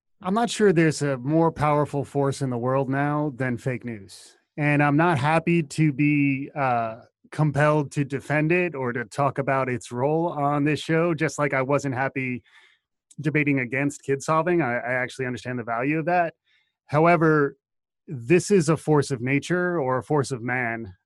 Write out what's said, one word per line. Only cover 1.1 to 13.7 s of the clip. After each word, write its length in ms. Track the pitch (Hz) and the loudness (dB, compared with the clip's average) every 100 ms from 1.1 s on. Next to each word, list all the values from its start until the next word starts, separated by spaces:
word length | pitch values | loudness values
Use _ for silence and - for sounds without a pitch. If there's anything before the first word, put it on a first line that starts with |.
| 131 | -2
more 340 | 127 160 165 | 0 2 2
powerful 540 | 160 147 147 143 143 | 2 2 2 0 -4
force 380 | 123 143 139 - | -4 -2 -2 -2
in 80 | 135 | -4
the 80 | 123 | -2
world 320 | 123 131 131 | 0 0 0
now 420 | 135 147 147 151 123 | 0 0 -2 -4 -4
than 200 | 131 117 | -4 -4
fake 300 | 135 123 120 | -4 -6 -8
news. 500 | 110 98 - - _ _ - | -12 -14 -20 -20 _ _ -2
And 240 | 147 147 | 2 4
I'm 160 | 147 143 | 4 4
not 180 | 170 143 | 2 2
happy 460 | 147 165 165 170 | 2 0 2 0
to 320 | 143 - 156 | 0 0 0
be, 560 | 127 147 147 139 135 139 | 2 2 2 2 -2 -6
uh, 420 | 151 135 120 113 113 - _ - | -4 -2 0 -2 -8 -18 _ -12
compelled 600 | - 151 139 151 151 139 | -2 0 2 2 2 -2
to 120 | - | -4
defend 480 | 139 135 - 147 156 | -4 -4 -4 -2 0
it 220 | 175 180 | 0 -2
or 180 | 143 123 | -4 -6
to 140 | 123 110 | -6 -6
talk 320 | - 139 131 | -2 -2 0
about 320 | 135 135 127 | -2 0 0
its 200 | 120 - | -4 -6
role 380 | 120 139 160 170 | -4 0 0 -2
on 360 | 151 143 147 | -2 -2 0
this 160 | 147 147 | 0 -2
show, 340 | - 160 170 | -2 0 0
just 240 | 156 156 - | 0 -4 -2
like 160 | 147 | -2
I 80 | 139 | -2
wasn't 320 | 131 143 139 | 0 0 -2
happy 480 | 123 135 135 131 123 _ _ _ _ _ _ _ - | -4 -4 -4 -6 -8 _ _ _ _ _ _ _ -8
debating 380 | 151 151 147 139 | -2 0 2 0
against 460 | 120 | 0